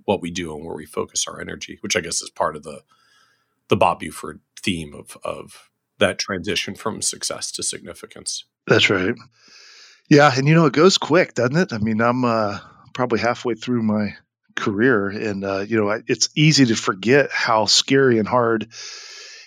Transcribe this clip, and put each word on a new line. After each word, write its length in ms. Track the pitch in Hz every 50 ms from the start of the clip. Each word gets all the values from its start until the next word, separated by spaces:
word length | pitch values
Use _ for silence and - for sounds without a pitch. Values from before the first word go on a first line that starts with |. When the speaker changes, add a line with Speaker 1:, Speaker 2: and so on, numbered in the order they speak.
| -
Speaker 1:
what 180 | - 98 85
we 80 | 87 85
do 240 | 87 90 87 80 78
and 120 | 73 76
where 100 | 82 -
we 100 | - 78
focus 400 | - - - 92 - - - -
our 120 | 82 80 80
energy, 400 | 87 87 82 82 - - 78 -
which 140 | - 101 -
I 60 | 90
guess 200 | 80 82 - -
is 80 | - -
part 280 | _ - 92 80 78
of 60 | 76 71
the, 180 | 78 71 71 _ _ _ _ _ _ _ _ _ _ _ _ _ _ _ _ _ -
the 80 | 120
Bob 220 | 98 101 87 82 -
Buford 420 | - 78 - - - 80 78 - _ _ _ -
theme 320 | - 107 90 82 78 71 -
of, 240 | 69 - - - - -
of 460 | - 76 71 - - - - _ _ _ _ _ _ _ -
that 200 | 101 92 95 -
transition 560 | - - 98 90 82 101 85 - - 104 95
from 260 | - - 113 101 -
success 520 | - - - - - - - - - - -
to 100 | - -
significance. 800 | - - - - 87 85 - - - - - - - - - - _ _ _ -
Speaker 2:
That's 220 | - 131 110 - -
right. 260 | 104 92 92 104 120 - - _ _ _ _ - - - - - - - - - - _ _ -
Yeah. 220 | 151 143 147 147 123
And, 140 | 131 135
you 80 | 147 160
know, 120 | 170 165
it 60 | 135 107
goes 240 | 147 165 196 -
quick, 360 | - - - 147 185 170 - -
doesn't 240 | 123 117 127 143
it? 160 | 170 185 - 120
I 60 | 104
mean, 200 | 104 110 110 107
I'm, 240 | 117 120 123 127 123
uh, 360 | 117 113 113 107 101 101 - - - _ _ - - -
probably 260 | 135 127 120 117 104
halfway 360 | 113 120 120 - - 123 113
through 280 | 113 - 123 123 117 113
my 280 | 107 107 107 104 98 - - _ _ _ _ _ _ -
career 540 | - - 117 98 101 117 135 120 101 98 98
and, 340 | 101 113 113 107 101 98 98
uh, 220 | 98 98 95 101
you 80 | 110 113
know, 140 | 110 104 101
I, 100 | 107 113 113
it's 220 | - 123 - - - -
easy 340 | 160 151 156 143 139 135
to 100 | 113 110
forget 520 | - - 123 104 92 95 110 135 143 135 -
how 360 | - - - 123 113 110 104
scary 520 | - - - - - 139 139 135 131 120
and 80 | 110 101
hard 440 | 92 120 123 117 113 113 110 110 113 - - - - - - - - - - - - - - -